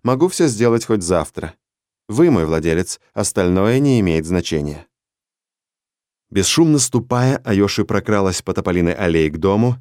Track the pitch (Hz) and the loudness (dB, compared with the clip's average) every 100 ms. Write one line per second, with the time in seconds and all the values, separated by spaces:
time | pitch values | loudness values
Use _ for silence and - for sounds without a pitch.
0 | 120 131 185 - 156 104 120 117 - 107 | -2 0 0 2 0 2 0 0 0 -2
1 | 85 87 73 - 80 - _ _ _ _ | 0 -2 -2 -8 -14 -14 _ _ _ _
2 | - 110 170 104 80 80 82 82 90 - | -6 2 2 2 0 0 0 -2 -4 -10
3 | _ 110 104 - 90 92 104 131 143 123 | _ -6 -4 0 0 2 2 2 2 2
4 | 92 80 80 90 - 78 73 76 - _ | 2 0 0 -4 -2 -4 -6 -10 -18 _
5 | _ _ _ _ _ _ _ _ _ _ | _ _ _ _ _ _ _ _ _ _
6 | _ _ _ 98 92 156 165 147 - 120 | _ _ _ -2 0 2 4 2 0 -2
7 | 120 123 127 139 120 101 101 - 98 101 | -2 0 0 0 0 0 2 0 -2 -2
8 | 101 104 95 87 - 92 95 90 85 85 | 0 0 0 -2 -4 -4 -2 0 0 0
9 | 90 82 78 78 95 104 123 127 | 0 0 0 0 0 2 0 -2